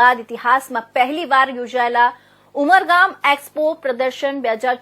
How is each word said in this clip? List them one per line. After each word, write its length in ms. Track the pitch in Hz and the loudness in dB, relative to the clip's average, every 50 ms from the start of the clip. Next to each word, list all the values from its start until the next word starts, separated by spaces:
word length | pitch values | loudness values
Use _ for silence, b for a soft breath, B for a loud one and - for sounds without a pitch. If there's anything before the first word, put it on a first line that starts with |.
બાદ 240 | 247 247 254 233 226 | 4 4 4 2 -6
ઇતિહાસમાં 640 | - 233 - - 240 254 269 269 - 254 226 - _ - 262 | -12 -14 -6 0 0 0 0 0 -4 -8 -8 -8 _ -2 0
પહેલીવાર 480 | 247 254 302 339 339 254 277 262 269 262 | 0 0 -2 -6 -4 0 2 2 2 0
યોજાયેલા 580 | 262 247 247 220 254 254 240 240 240 240 240 247 247 b b b b b b b b | -2 -10 -10 -6 -2 -2 -2 0 2 2 2 2 0 b b b b b b b b
ઉમરગામ 600 | 285 285 302 370 381 381 311 349 349 370 381 - - - 285 | -4 2 4 4 2 4 2 2 2 2 2 0 -2 -2 -2
એક્સપો 380 | 285 285 - - - 294 302 311 320 320 - | -2 -2 -4 -12 -6 -2 -2 -2 -2 -4 -6
પ્રદર્શન 560 | 262 240 233 254 254 254 - 285 277 277 277 | -6 -4 -2 -4 -4 -4 -4 -6 -6 -6 -4
બે 160 | 240 226 220 220 | -4 -4 -4 -2
હજાર 180 | 254 254 247 247 | -2 -4 -4 -4